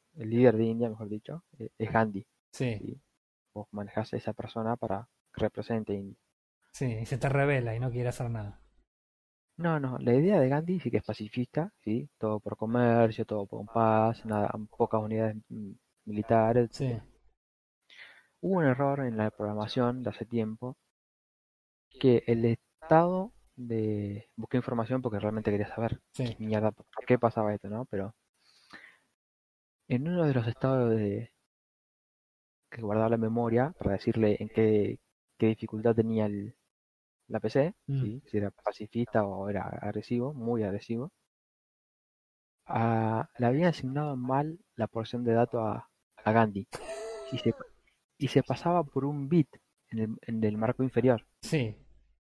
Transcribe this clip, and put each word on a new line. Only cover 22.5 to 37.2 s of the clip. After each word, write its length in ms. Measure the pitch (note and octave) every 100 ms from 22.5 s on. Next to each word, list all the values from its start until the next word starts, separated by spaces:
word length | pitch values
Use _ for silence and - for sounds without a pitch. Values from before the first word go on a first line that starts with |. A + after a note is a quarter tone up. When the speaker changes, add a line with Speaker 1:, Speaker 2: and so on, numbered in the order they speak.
| A#2 _ _ D#3+ D#3+ F3 F#3 G#3 - _ -
Speaker 1:
de... 720 | A#2+ A2+ G#2+ G#2 G2+ G#2 - -
Busqué 220 | A2 B2
información 440 | B2 A#2+ A2 C3
porque 160 | B2 G#2
realmente 320 | G#2 A2 G#2+
quería 160 | G#2 G#2
saber 260 | - A2+ - _
Speaker 2:
Sí. 240 | - B2 A2
Speaker 1:
mierda, 320 | A2 G#2+ G#2+
por 160 | - - -
qué 140 | - B2
pasaba 340 | A#2 A#2 G#2+
esto, 160 | G#2 G2+
¿no? 160 | A2 B2+
Pero 280 | G2 G2 - _ _ _ _ _ - - _ _ _ _ _ _ _ _ _ -
en 180 | B2 D3+
uno 180 | F3+
de 100 | D#3
los 120 | B2+ A2+
estados 420 | - C3 C3 A#2 A2
de... 360 | G#2 G#2 A#2 _ _ _ _ _ _ _ _ _ _ _ _ _ -
que 100 | -
guardaba 280 | A2 G#2+ A2
la 80 | A#2
memoria 580 | A2 A#2 A#2 A#2 C#3 -
para 180 | G2
decirle 420 | G2 - A2+ G#2+ G2+
en 100 | G#2+
qué, 500 | - A2 G#2+ G2+ - _ _ _ -
qué 100 | A2
dificultad 500 | A2 A2 A2 A#2 A2+
tenía 300 | A2+ A2 G#2+
el, 280 | G2+ G#2 - _ _ _ _ _ _